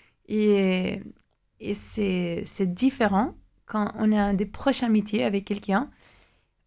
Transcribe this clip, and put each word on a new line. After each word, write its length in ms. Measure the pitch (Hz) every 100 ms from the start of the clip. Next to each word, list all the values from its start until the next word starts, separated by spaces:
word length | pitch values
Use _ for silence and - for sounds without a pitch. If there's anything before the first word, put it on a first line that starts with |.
| _ _ -
Et, 760 | 214 214 202 190 185 185 - - - _ _ _ _
et 140 | -
c'est, 720 | 208 - - 202 180 175 170 -
c'est 280 | - 190
différent 640 | 175 262 269 220 190 247 - _ _ -
quand 260 | 214 208 214
on 140 | 220 214
a 160 | 202
des 120 | 196 208
proches 380 | - - 262
amitiés 400 | 240 214 208 208 247
avec 180 | 202 190
quelqu'un, 440 | 208 - 196 285 - _ _ _ _ _ _